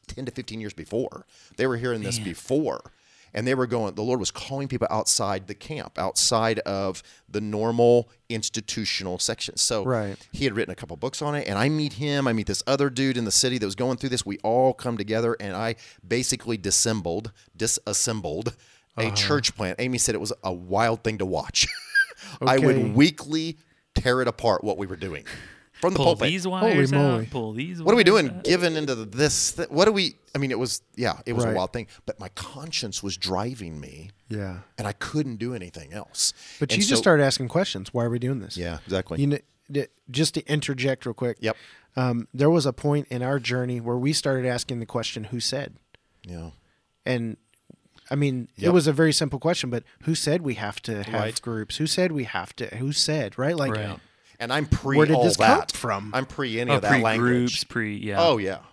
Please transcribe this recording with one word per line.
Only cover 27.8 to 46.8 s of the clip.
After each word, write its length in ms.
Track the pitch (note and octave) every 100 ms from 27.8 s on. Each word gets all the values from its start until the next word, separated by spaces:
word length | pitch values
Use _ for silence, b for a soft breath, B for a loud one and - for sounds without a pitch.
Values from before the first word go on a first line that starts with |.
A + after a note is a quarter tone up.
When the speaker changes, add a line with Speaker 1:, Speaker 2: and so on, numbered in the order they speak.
Speaker 1:
What 100 | D#3+
are 60 | A#3+
we 60 |
Speaker 2:
wires 20 | F3+
Speaker 1:
doing? 320 | G#3 C3+ G2
Speaker 2:
out. 60 | -
Speaker 1:
Giving 300 | F3 F3 D#3
into 180 | D3 A#2
this? 560 | A2 A#2+ D3 - -
Th-, 180 | - E3
what 200 | C#3+ G#3
are 20 |
we? 240 | G3+ F3 - _
I 40 | C#3
mean, 120 | C3+
it 60 | A2+
was, 240 | B2 - _ -
yeah, 240 | A#2 - -
it 80 |
was 100 | A#2+
Speaker 3:
Right. 80 | A#2
Speaker 1:
a 40 | G#2+
wild 180 | F#2+
thing. 140 | A#2+ G#2+ B -
But 120 | -
my 120 | F#2+
conscience 760 | - F#2+ C#3 D#3+ - G#2+ -
was 140 | G2 F2
driving 640 | F#2 F#2 A#2 B2 F2 D2+
me, 300 | C#2+ D2 F#2 - -
Speaker 3:
Yeah. 300 | G#2+ F#2+ F2+ - -
Speaker 1:
and 100 | G#2
I 60 |
couldn't 420 | - - D3+ C3+ A2
do 180 | A#2+
anything 380 | A#2+ F2+ E2 C#2+
else. 420 | G2+ - - - - B B
Speaker 3:
But 100 | C#3
Speaker 1:
And 60 | F#3+
Speaker 3:
you 60 | G#3
just 120 | A3+
Speaker 1:
so 40 |
Speaker 3:
started 200 | G3 D#3 C#3
asking 240 | - B2
questions. 440 | E3+ G3 F#2+ F#2
Why 120 | B2 A#2
are 40 |
we 100 | A#2
doing 200 | B2 C3+
this? 160 | F#2+ F2+
Speaker 1:
Yeah, 220 | F2 D2+ -
exactly. 340 | F#2+ - E2+
Speaker 3:
You 80 | C#3+
know, 100 | C#3+ - _ -
d-, 180 | C#3+ - _ -
just 240 | B2+ D#3+ -
to 120 | -
interject 560 | D3+ - C3 C3+ C3 B2
real 80 |
quick. 240 | - A#2+ G#2+
Speaker 1:
Yep. 160 | A2 - B B B C3+
Speaker 3:
Um, 320 | B2+ A#2 -
there 160 | B2+ C#3+
was 160 | E3+ C3+
a 80 |
point 340 | - D3 D3 C3+
in 120 | B2
our 160 | B2+ C#3
journey 440 | A#2 B2+ B2 B2
where 160 | A#2 B2
we 160 | C3+
started 340 | D3+ C3+ C3 B2+
asking 320 | B2 - A#2+
the 60 | A2+
question, 400 | A#2+ A2 A#2 G#2+
"Who 160 | A#2+
said?" 340 | - - - - _ _ _ _
Speaker 1:
Yeah. 280 | F2 E2+ E2 - _ _